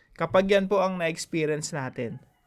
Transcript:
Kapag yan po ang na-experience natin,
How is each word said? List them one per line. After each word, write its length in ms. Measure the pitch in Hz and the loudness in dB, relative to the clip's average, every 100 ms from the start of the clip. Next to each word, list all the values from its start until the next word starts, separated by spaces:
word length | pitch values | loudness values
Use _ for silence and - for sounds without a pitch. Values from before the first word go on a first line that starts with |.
| _ - | _ -8
Kapag 320 | 165 185 190 | 0 2 4
yan 160 | 202 190 | 4 4
po 160 | 202 | 2
ang 160 | 190 185 | 2 0
na-experience 760 | 165 165 - 143 151 151 151 156 | -4 -4 -6 -2 -2 -2 -4 -6
natin, 400 | 127 - 117 127 - _ | -6 -6 -8 -8 -16 _